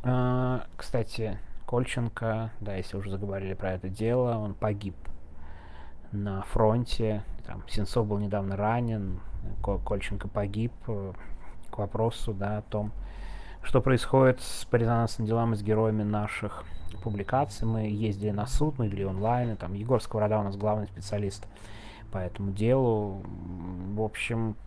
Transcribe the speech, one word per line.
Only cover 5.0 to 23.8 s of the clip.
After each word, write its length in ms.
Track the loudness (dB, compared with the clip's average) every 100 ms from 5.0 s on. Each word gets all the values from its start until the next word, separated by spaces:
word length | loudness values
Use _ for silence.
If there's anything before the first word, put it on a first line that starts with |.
| -4 -4 -6 -8 -8 -10 -10 -12 -10 -10 -6
на 320 | -4 -2 -2
фронте. 800 | 0 6 6 6 4 2 4 2 -2 -6 -6
Там 160 | -8 0
Сенцов 380 | 2 4 2 2
был 140 | 2
недавно 360 | 0 0 0 0
ранен. 640 | 2 2 2 0 0 -2 -2 -4 -2 0
Ко-, 160 | 0 0
Кольченко 480 | 0 0 0 -2 -2
погиб. 460 | -2 -2 0 -2 -2 -4
Э, 260 | -4 -4 -6 -6 -6 -6 -8 -6
к 80 | -4
вопросу, 540 | -2 2 2 2 -2
да, 260 | 0 0 -2
о 20 |
том, 300 | -2 -2 -2 -4 -6 -8 -8 -8 -10 -4
что 180 | 4 4
происходит 600 | 6 4 6 6 8 6
с, 240 | -2 -6 2
по 100 | 4
резонансным 500 | 4 4 2 0 0
делам 280 | 2 2
и 20 | 2
с 80 |
героями 400 | 2 4 4 4
наших 640 | 2 0 0 -4 -6 -6 -6 -4 -4 -4
публикаций. 680 | -4 -4 0 2 2 0 0
Мы 200 | 2 0
ездили 420 | 0 0 0 0
на 160 | 0 2
суд, 320 | 4 4 2
мы 100 | -2
вели 160 | 0
онлайн, 480 | -2 0 2 2 0
и 40 | -2
там 180 | -4
Егор 280 | -4 2 2
Сковорода 380 | 2 0 2 2
у 40 |
нас 120 | 0 0
главный 300 | 0 0 -2
специалист 600 | -8 -4 -2 -2 -4 -12 -14 -14 -14 -14 -16 -8
по 80 | -4
этому 320 | -4 -2 -4
делу. 720 | 2 4 6 6 4 2 -4
М, 720 | -8 -10 -8 -8 -8 -6